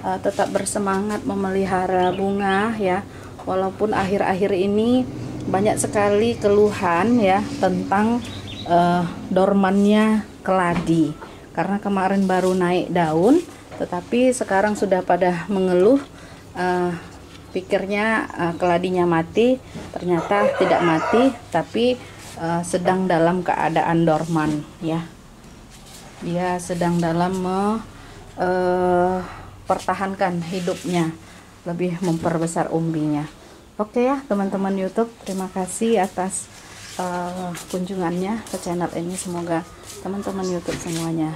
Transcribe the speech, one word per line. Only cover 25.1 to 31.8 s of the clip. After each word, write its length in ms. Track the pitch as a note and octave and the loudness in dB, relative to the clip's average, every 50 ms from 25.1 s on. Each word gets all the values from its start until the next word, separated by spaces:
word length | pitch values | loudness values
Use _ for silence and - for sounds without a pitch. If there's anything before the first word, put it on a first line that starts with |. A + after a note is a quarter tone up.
| - - - - - - - - - - - - - - - - - - - - - - - | -16 -20 -20 -20 -20 -20 -20 -20 -20 -20 -20 -20 -20 -20 -20 -20 -20 -20 -20 -20 -16 -10 -6
Dia 320 | F3 E3+ F3 F3+ F3+ F3+ F3+ F3 | -4 -2 -2 0 0 -2 -4 -4
sedang 400 | - F#3 E3+ F3 E3+ F3 E3+ E3+ | -4 -2 0 0 2 2 2 2
dalam 400 | E3 E3 E3+ F3 F#3 F#3+ F#3 F3+ | 2 2 2 0 0 0 -2 -2
me-, 400 | F3+ F#3 F#3+ G3+ G#3 A3+ A3+ - - - - - - - - - - - - | -2 0 0 0 0 0 -2 -6 -10 -18 -20 -20 -18 -20 -20 -20 -18 -6 -4
eh, 800 | F3 F3+ F#3 F#3 F#3 F3+ F3+ F3+ F3+ F3+ F3+ F3 F3+ F3+ F#3 F#3 F3 - - - - - - - - | -2 0 0 2 2 2 2 2 4 4 4 4 4 2 2 -2 -4 -8 -12 -14 -16 -18 -18 -20 -4
pertahankan 720 | - F#3+ F#3 - - F#3 F3+ G3 F#3+ G3 F#3+ G3+ F#3 F3 F3 | -2 -2 -2 0 -4 -4 -2 -2 -4 -2 -2 -2 0 0 -4
hidupnya, 720 | E3 E3 G3 F#3 F3 F3+ F3+ - - - F3+ F3 E3 D#3+ D#3+ - - - - - - - - - - | -4 -4 -6 -4 -4 -4 -4 -4 -4 -2 0 0 0 0 -2 -8 -16 -20 -20 -20 -20 -20 -20 -12 -8
lebih 320 | F3 F3 E3+ | -8 -4 -2